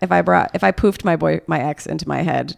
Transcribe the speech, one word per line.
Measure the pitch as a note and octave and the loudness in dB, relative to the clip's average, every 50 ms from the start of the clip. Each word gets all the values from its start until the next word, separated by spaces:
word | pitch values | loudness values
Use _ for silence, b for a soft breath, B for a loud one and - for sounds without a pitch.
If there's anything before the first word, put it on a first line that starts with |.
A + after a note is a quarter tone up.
If | - F3+ | -2 0
I | F3+ - F3 | 2 2 4
brought, | F3+ F3+ F3+ F3+ - - | 4 2 2 2 0 0
if | F#3+ - | 0 0
I | G3 F#3 | 0 2
poofed | - - G#3 - - - | 2 2 2 2 0 0
my | G3 E3 | 0 0
boy, | D#3 D#3+ D#3+ D#3 E3 - | 2 2 0 0 0 -2
my | - E3 D3+ B2 | -2 -4 -2 -2
ex | D3 D3+ - - | -4 -6 -6 -8
into | - - D#3+ - D3 | -8 -8 -6 -6 -4
my | C#3+ C3 D#3+ | -4 -2 -2
head | E3 D3+ B2+ B2+ C#3 - | -2 -2 -2 -4 -6 -10